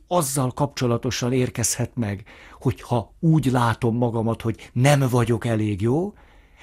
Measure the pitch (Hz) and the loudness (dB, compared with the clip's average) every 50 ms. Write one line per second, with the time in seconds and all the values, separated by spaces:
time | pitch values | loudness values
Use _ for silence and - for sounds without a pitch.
0 | - _ 180 180 160 131 - 151 127 127 - - 147 135 - - 131 120 120 117 | -6 _ 0 0 0 0 -2 -2 -2 -2 0 -2 -2 -2 -2 -2 0 0 0 0
1 | - 127 - - 123 120 131 131 123 117 - - 110 - - - 120 - - 123 | 0 -4 -4 -2 -2 0 0 0 0 0 -2 -4 -2 -2 -2 -2 -4 -4 -4 -4
2 | 113 101 101 95 104 - - - - - - - - 135 107 - - - 123 120 | -4 -4 -4 -8 -10 -16 -20 -20 -20 -20 -20 -4 -4 -2 -2 -2 -6 -4 -4 -4
3 | - - - - - 160 160 156 127 135 120 127 120 117 110 - - 117 110 123 | -4 -6 -10 -2 2 4 4 4 2 2 2 2 2 2 0 0 0 0 0 0
4 | 123 120 110 117 110 113 113 110 - 113 107 - - - - 123 123 143 147 139 | -2 -2 -2 -2 -2 -2 -4 -2 -4 -6 -6 -6 -10 -8 -2 2 4 4 4 4
5 | 139 123 120 123 113 104 120 110 - 123 117 107 107 107 104 92 107 117 127 160 | 2 2 2 2 2 2 0 0 0 -2 -2 0 0 -2 -2 -2 0 0 0 0
6 | 185 208 - - - - _ - _ _ _ - | -2 -4 -8 -12 -20 -20 _ -20 _ _ _ -20